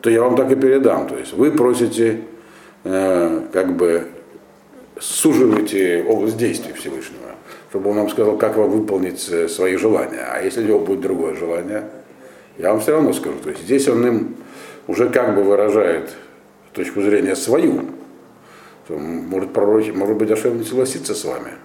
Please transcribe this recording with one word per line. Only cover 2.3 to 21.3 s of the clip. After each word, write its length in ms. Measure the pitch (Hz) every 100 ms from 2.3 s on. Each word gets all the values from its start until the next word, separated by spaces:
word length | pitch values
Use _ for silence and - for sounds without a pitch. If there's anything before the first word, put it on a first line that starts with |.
| - - - - -
э, 560 | 92 95 95 90 85 82 -
как 240 | 92 92 87
бы 300 | 90 85 82 - - - - - _ - - -
суживаете 1040 | - - 156 135 127 107 107 101 92 85 95
область 280 | 107 107 113
действий 360 | 120 - -
Всевышнего, 640 | - - 67 - - 62 - - - -
чтобы 200 | 98 101
он 60 | 104
вам 120 | 104
сказал, 280 | - 107 107
как 180 | 110 107
вам 140 | 101
выполнить, 580 | 104 104 98 90 87 -
э, 180 | 85 82
свои 280 | - 92 92
желания. 500 | 104 95 - 65 64
А 100 | 64
если 200 | 95 117
у 40 | 110
него 120 | 101
будет 220 | 82 95
другое 340 | 90 92 82 78
желание, 480 | 85 85 87 107 107 - - - - - - -
я 140 | -
вам 100 | 113
все 120 | -
равно 200 | 156 139
скажу. 240 | - - 69
То 80 | 76
есть 120 | -
здесь 260 | 90 135 131
он 180 | 117 123
им 300 | 113 - - - - - - -
уже 220 | 90 120
как 240 | 131 120
бы 80 | 101
выражает 680 | 98 101 104 104 95 80 78 - - - - _ -
точку 300 | - 87 101
зрения 340 | 101 104 95 95
свою, 460 | - 135 160 - - - - - - - - - - -
что, 140 | - 78
может, 540 | 78 85 85 92 95
пророче-, 400 | - 101 110 110
может 240 | 92 101 107
быть, 140 | 104
Ашем 280 | 107 123 117
не 60 |
согласится 500 | 110 123 131 - -
с 100 | 98
вами 280 | -